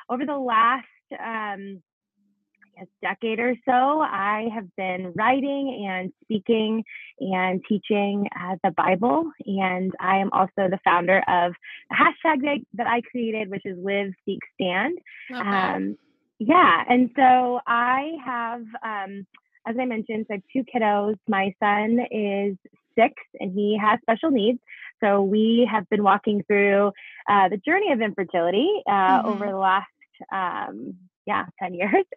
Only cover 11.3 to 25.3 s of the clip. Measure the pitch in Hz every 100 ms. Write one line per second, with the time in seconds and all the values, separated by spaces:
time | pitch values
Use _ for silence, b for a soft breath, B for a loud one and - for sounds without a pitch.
11.3 | 180 175 175 B B B - 330 - 330
12.3 | 294 285 285 - 196 226 240 - 247 226
13.3 | 220 196 196 202 180 190 202 196 185 -
14.3 | 190 - - 185 185 262 349 - B B
15.3 | 247 202 196 185 185 196 208 _ _ _
16.3 | _ 220 359 277 165 - 247 247 285 254
17.3 | 254 247 247 - 233 240 262 294 320 254
18.3 | 240 233 240 220 233 220 214 190 202 190
19.3 | - _ _ - 233 254 220 214 220 220
20.3 | 202 - 269 233 247 214 208 208 208 -
21.3 | 196 196 - 208 208 220 233 247 214 202
22.3 | 196 202 190 - _ _ - 233 - -
23.3 | - 202 190 208 214 214 233 - 226 320
24.3 | 262 208 247 B B B - 208 202 196